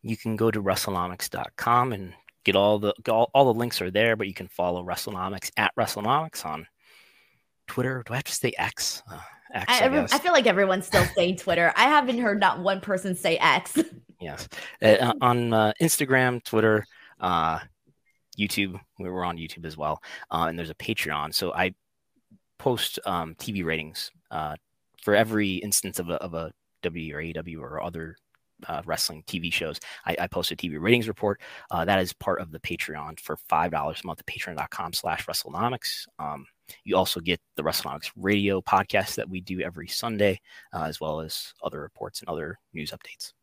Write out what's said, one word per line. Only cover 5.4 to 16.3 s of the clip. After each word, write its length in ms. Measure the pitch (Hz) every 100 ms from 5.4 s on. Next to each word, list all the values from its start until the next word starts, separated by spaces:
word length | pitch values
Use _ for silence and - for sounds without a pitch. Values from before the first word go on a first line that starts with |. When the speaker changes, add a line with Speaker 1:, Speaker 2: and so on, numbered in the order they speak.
| - -
Speaker 1:
at 180 | 101 -
Wrestlenomics 720 | 110 - 107 139 160 - -
on 200 | 76 85 _ _ - _ _ _ _ _ _ -
Twitter. 360 | - 127 131 117
Do 60 |
I 40 | 123
have 80 |
to 100 | -
say 200 | - 123 -
X? 460 | - - - - -
Uh, 80 | 82 - - -
X, 120 | - -
Speaker 2:
I, 100 | 254
Speaker 1:
I 20 |
Speaker 2:
every-, 200 | 247 294
Speaker 1:
guess. 100 | -
Speaker 2:
I 60 | -
feel 140 | 359
like 140 | 330 226
everyone's 400 | 185 196 190 185
still 180 | 196 - -
saying 200 | 175 180
Twitter. 360 | - 170 170 -
I 80 |
haven't 340 | 247 302 262 233
heard 200 | 240 202
not 200 | 196 127
one 200 | 180 196
person 340 | 202 190 190
say 220 | 180 170 165
X. 400 | 156 135 - - 330 -
<laughs> 160 | _ -
Speaker 1:
Yes. 280 | 85 71 - - - -
Uh, 320 | 110 107 123 113
on, 320 | 127 120 120
uh, 200 | 113 107 -
Instagram, 600 | 165 - 139 131 127